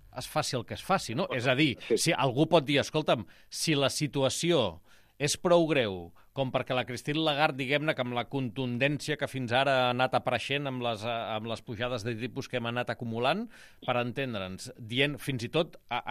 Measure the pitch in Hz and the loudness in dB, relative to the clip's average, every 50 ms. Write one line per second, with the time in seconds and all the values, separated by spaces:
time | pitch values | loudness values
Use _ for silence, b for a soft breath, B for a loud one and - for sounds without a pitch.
0 | - - - 127 - - - 156 143 - 143 120 - - 107 - - - 185 175 | -20 -14 -12 -10 -8 -4 -2 -2 -2 -2 -2 -4 -4 -6 -8 -6 -2 0 0 0
1 | - - 110 147 202 - 131 123 117 135 127 139 156 139 101 B B B 117 98 | 0 -2 -4 -2 -2 -2 -2 0 2 2 4 4 4 4 2 B B B 2 2
2 | - 160 170 - 135 131 113 139 160 156 180 160 135 147 143 131 117 - - 156 | 4 2 2 2 2 2 2 2 4 6 6 4 4 4 2 2 2 2 0 0
3 | 147 180 160 117 98 B B B B B - - - 165 151 143 139 123 - - | 2 2 0 0 -2 B B B B B -8 -4 0 2 2 4 2 2 2 0
4 | 151 - - 139 135 123 - - 165 170 170 139 110 90 82 - b b b b | -2 -2 2 2 2 2 2 0 2 4 4 4 4 2 -2 -8 b b b b
5 | b b b - 143 143 - - - 175 175 175 165 151 156 135 113 101 92 90 | b b b -2 -2 -2 0 0 4 6 6 6 6 4 2 2 2 0 -2 -6
6 | 85 85 b b b b - 139 135 123 123 127 120 - 131 127 117 - 123 113 | -8 -12 b b b b -4 -4 -2 0 0 -2 0 0 0 -2 -2 -2 -6 -6
7 | - 147 147 160 160 151 143 139 156 156 135 131 135 123 147 143 151 156 143 135 | -4 -2 -2 0 0 2 2 4 2 2 2 0 0 0 0 2 2 0 0 0
8 | 123 120 123 120 117 - 139 135 131 113 - 135 131 123 120 120 135 143 147 - | -2 -2 -2 -4 -2 -2 -2 -4 -2 -2 -4 -4 -4 -2 0 0 0 0 0 -2
9 | - 151 147 - 143 - - 135 127 107 120 131 139 139 135 127 127 123 123 123 | -2 -4 -4 -2 -4 -4 -4 -4 -2 2 2 4 4 4 4 4 4 4 2 2
10 | 127 127 127 120 - 131 123 113 - - 139 147 147 135 127 123 120 120 113 101 | 2 2 2 0 0 0 0 0 0 -2 -2 -2 -2 -4 -4 -2 -2 -2 -4 -4
11 | 110 120 117 117 104 101 110 110 110 113 110 - - - 113 95 123 123 127 110 | -4 -4 -4 -4 -4 -4 -4 -4 -4 -6 -6 -6 -8 -8 -6 -4 -4 -4 -4 -4
12 | 95 123 117 107 127 110 - 135 - - 131 123 117 117 120 123 123 - 113 - | -4 -4 -4 -4 -6 -6 -6 -8 -8 -6 -4 -4 -4 -2 -2 -2 -2 -2 -4 -4
13 | 123 117 113 117 120 139 165 208 240 214 B B B B B B - 127 123 120 | -6 -4 -2 0 2 2 0 0 -4 -8 B B B B B B -4 -2 -2 0
14 | 120 123 107 139 135 127 113 98 95 92 95 - - - - - 120 107 120 131 | -2 -2 -4 -4 -4 -4 -4 -6 -6 -8 -8 -10 -12 -14 -14 -14 -10 -2 2 2
15 | 139 147 139 117 - 147 131 117 120 117 - 156 175 - - - _ - 120 120 | 2 2 0 -4 -4 -4 -4 -4 -4 -2 0 0 0 -2 -6 -16 _ -6 -4 -4
16 | - 120 | -2 -4